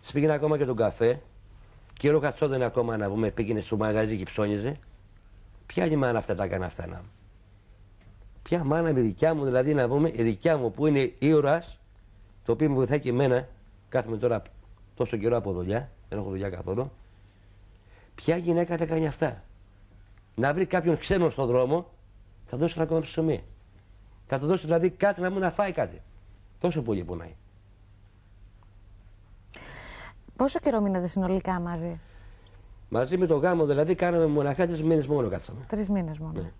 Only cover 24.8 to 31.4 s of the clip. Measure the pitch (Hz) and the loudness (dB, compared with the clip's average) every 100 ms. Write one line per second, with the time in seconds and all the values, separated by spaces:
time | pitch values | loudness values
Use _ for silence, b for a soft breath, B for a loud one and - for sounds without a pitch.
24.8 | 180 180 202 185 180 196 185 160 202 165 | 0 2 0 2 -2 0 -2 0 -2 -2
25.8 | 104 82 - - - - - - 175 156 | -4 -6 -20 -20 -20 -20 -20 -4 -2 -2
26.8 | 117 98 85 87 85 80 - - - - | -2 -4 -4 -8 -10 -18 -20 -20 -20 -20
27.8 | - - - - - - - - - - | -20 -20 -20 -20 -20 -20 -20 -20 -20 -20
28.8 | - - - - - - - B B B | -20 -20 -20 -20 -20 -20 -20 B B B
29.8 | B B B B - - 262 330 - 233 | B B B B -20 0 0 2 2 2
30.8 | 202 185 175 196 185 190 | 2 0 -2 -2 0 0